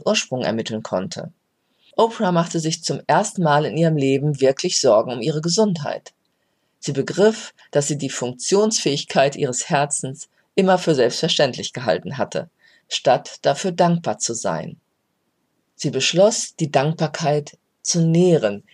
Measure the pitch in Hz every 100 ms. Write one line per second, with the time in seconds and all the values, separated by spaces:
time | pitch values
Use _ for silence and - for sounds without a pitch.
0 | - 220 - 123 82 113 110 110 - 95
1 | 95 - - - _ _ _ _ _ -
2 | 226 226 190 170 170 170 156 165 - 139
3 | - 156 214 - 160 147 147 131 165 156
4 | 135 135 147 139 131 135 180 - 135 107
5 | 120 120 123 151 165 185 214 156 143 -
6 | - _ _ _ _ _ _ _ - 135
7 | 123 151 214 220 - _ _ 147 143 147
8 | 139 - 123 - - 190 220 220 151 139
9 | - 165 139 - 135 123 - 147 143 -
10 | 131 139 - _ _ - 185 180 175 139
11 | 120 - 165 - 139 120 - - 131 85
12 | 87 135 101 - - _ _ _ _ -
13 | 147 131 - - 143 143 196 175 175 170
14 | 151 107 - 113 98 80 - - _ _
15 | _ _ _ _ _ _ _ _ 151 123
16 | - 170 202 220 - - 156 139 147 165
17 | 156 - 156 151 147 - _ _ - 175
18 | 165 165 180 156 107 101 -